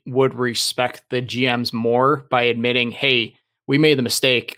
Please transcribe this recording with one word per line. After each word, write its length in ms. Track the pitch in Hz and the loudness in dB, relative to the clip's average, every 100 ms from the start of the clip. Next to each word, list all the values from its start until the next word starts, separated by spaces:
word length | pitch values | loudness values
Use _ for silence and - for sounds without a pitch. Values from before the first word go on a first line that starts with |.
| - | -6
would 280 | 127 131 | 0 0
respect 680 | 117 123 113 - - 123 - _ | 0 -4 -2 -4 -2 -4 -4 _
the 120 | 123 | -6
G 240 | 123 117 131 | -4 -2 0
Ms 260 | 120 117 | 0 -2
more 540 | 117 117 120 135 147 135 | -2 0 2 2 0 0
by 120 | 127 | 0
admitting, 480 | 120 117 120 123 120 | 2 0 0 0 -2
"Hey, 440 | - 135 123 104 _ _ _ - | -2 0 0 -2 _ _ _ -2
we 100 | 139 | 2
made 200 | 156 135 | 4 2
the 20 | |
mistake, 560 | 117 - 135 120 - | 0 0 0 0 -2